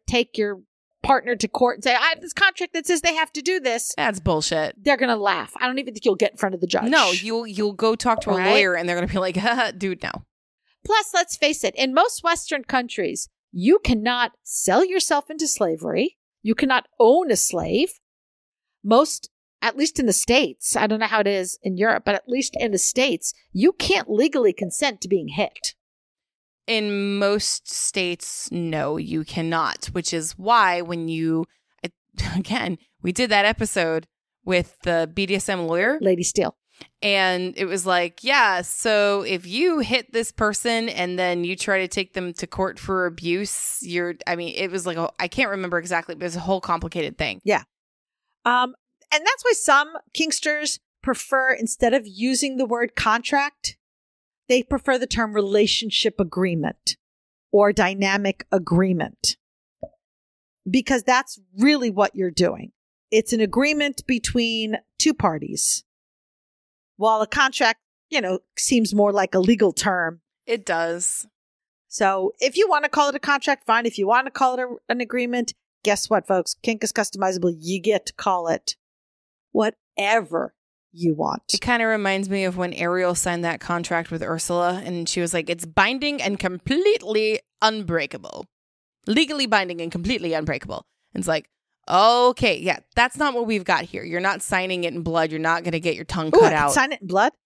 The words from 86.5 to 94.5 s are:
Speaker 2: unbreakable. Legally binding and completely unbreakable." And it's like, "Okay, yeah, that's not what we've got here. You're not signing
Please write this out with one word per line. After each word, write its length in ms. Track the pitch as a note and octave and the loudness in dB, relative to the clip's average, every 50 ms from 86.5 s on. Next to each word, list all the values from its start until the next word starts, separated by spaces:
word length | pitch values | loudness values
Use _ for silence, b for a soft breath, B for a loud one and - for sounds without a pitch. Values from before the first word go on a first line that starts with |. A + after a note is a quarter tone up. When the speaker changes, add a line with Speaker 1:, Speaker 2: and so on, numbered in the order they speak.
| F3+ F3+ - - C4 E4 F#4 G#4 G#4 - - - A3 G#3+ G#3+ G#3+ A3 G#3+ - _ _ - | -6 -6 -4 -2 0 2 2 2 2 0 -2 -2 -2 0 0 0 -2 -4 -6 _ _ 0
Speaker 2:
unbreakable. 840 | - A3 A3 G#3+ G3+ E3 E3+ E3 C#3+ - - G#2+ F2 - - - - _ _ _ _ _ _ _ _ _ _ _ - | 0 0 0 0 -6 -4 -4 -4 -4 -4 -8 -12 -14 -14 -14 -14 -16 _ _ _ _ _ _ _ _ _ _ _ -4
Legally 400 | - G#3+ C#4 D#4+ C4 D4+ C#4+ C4+ | 0 2 2 2 2 0 -2 0
binding 340 | A3 A3 G#3 F#3+ F3+ F3 E3+ | 2 2 2 0 0 -6 -8
and 120 | E3 E3 | -8 -6
completely 400 | - F3 E3+ G3+ C4 G#3+ F3 E3+ | -6 -6 -4 -4 -4 -2 -2 -2
unbreakable." 540 | D#3+ D#3 D#3 D3+ C#3 B2+ - - - - - _ _ _ _ _ - | -2 -2 -2 -2 -4 -6 -6 -10 -12 -12 -12 _ _ _ _ _ -8
And 60 | - | -6
it's 80 | F3+ F3 | -2 -2
like, 200 | D#3+ D3+ - _ _ _ _ _ _ _ - - | -2 -2 -4 _ _ _ _ _ _ _ -4 2
"Okay, 720 | - F3+ G3+ A3+ A#3+ B3 B3 B3 B3 - B3+ A3 F3 - | 4 6 6 6 6 6 6 4 4 4 2 0 0 0
yeah, 200 | - F#3 D#3 - - _ - | -2 -4 -4 -4 -6 _ 0
that's 220 | A#3+ A#3+ B3+ - | 0 0 0 0
not 180 | - D4+ C#4+ B3+ | -2 -2 -2 0
what 120 | A#3+ A#3 | -2 -2
we've 180 | A3 A3+ G3+ F3+ | -2 -2 -2 0
got 200 | - F3+ D3+ - | 0 0 0 -2
here. 180 | F3 - F#3 - | -4 -10 -12 -10
You're 160 | E3+ E3 F3 | -6 -4 -2
not 220 | F#3 F#3+ G3 - | -2 -2 -2 -2
signing 420 | - - | -4 -2